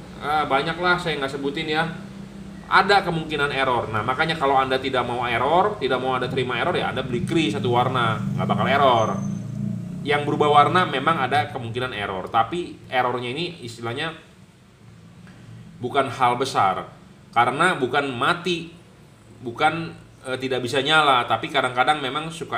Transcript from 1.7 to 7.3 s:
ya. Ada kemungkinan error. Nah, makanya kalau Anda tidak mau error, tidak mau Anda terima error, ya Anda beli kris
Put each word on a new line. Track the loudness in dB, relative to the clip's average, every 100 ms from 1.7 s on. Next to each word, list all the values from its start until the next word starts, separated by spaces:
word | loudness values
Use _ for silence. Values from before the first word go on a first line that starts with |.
ya. | 0 -2 -4 -12 -14 -16 -14 -16 -16 0
Ada | 2 6 4 2
kemungkinan | -4 -4 -2 -2
error. | 0 0 0 0
Nah, | -2
makanya | -2 0 0 0
kalau | 2 4
Anda | 2 0
tidak | 0 -2 -2
mau | -2
error, | -2 0 2 4 2 0
tidak | 0 0
mau | 0 -2
Anda | -2
terima | -2 -2 -2
error, | 0
ya | 0 -2
Anda | -4 -4
beli | -4
kris | 0